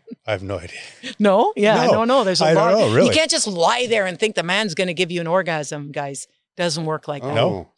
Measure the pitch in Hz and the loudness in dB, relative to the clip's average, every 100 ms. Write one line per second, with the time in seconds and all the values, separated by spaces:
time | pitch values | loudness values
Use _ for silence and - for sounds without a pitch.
0 | - - - 98 98 92 87 - - - | -16 -12 -6 -6 -6 -8 -10 -16 -18 -16
1 | 254 - 208 190 392 440 208 214 240 180 | -16 0 2 4 2 2 2 4 4 2
2 | 233 269 190 175 160 165 175 214 123 117 | 2 2 2 2 4 4 4 4 4 4
3 | 240 - 320 330 220 175 170 247 247 220 | 4 4 0 -2 -2 2 2 2 0 0
4 | 185 170 226 180 165 196 214 156 185 165 | -2 -2 -2 -2 -2 -2 -2 -2 -4 -2
5 | 175 175 165 185 170 156 143 151 147 147 | -4 -4 0 0 0 -4 -6 -10 -8 -8
6 | 139 139 - _ _ - 175 156 156 156 | -8 -10 -16 _ _ -6 -4 -2 -4 -6
7 | - 143 131 147 131 95 - | -6 -8 -4 0 0 -2 -10